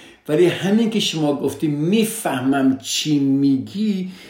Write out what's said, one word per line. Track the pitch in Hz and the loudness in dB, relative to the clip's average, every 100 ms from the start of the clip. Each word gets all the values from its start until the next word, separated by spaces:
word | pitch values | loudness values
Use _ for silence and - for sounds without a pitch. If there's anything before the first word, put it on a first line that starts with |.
| - - - | -20 -16 -4
ولی | 160 175 | 2 2
همین | - 180 220 226 | 2 0 2 2
که | 208 | 0
شما | - 160 147 135 | -2 -2 -2 0
گفتی: | 135 - 156 | -4 -2 -2
«می‌فهمم | 143 160 220 214 - 160 131 131 139 131 131 | -2 0 2 0 -2 -6 -2 0 2 2 0
چی | - - 151 147 | -4 -6 0 0
می‌گی»، | 139 135 139 135 107 190 214 190 185 - - | 2 2 2 2 -2 -4 -2 -2 -4 -10 -20